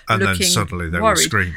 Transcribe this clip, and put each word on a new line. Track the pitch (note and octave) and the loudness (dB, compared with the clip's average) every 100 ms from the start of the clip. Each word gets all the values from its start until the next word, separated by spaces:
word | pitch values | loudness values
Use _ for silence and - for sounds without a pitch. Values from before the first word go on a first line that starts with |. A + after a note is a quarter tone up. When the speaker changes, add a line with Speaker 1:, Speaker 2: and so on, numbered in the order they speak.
| - | -2
Speaker 1:
And | A2 | 0
then | G2 | 0
Speaker 2:
looking | F#2 - | 0 0
Speaker 1:
suddenly | - F#2+ F2+ E2 | 0 -2 -4 -4
they | F2 | 0
were | |
Speaker 2:
worried. | A3 F3+ | 2 2
Speaker 1:
screaming. | - G#2+ F#2 | 2 0 0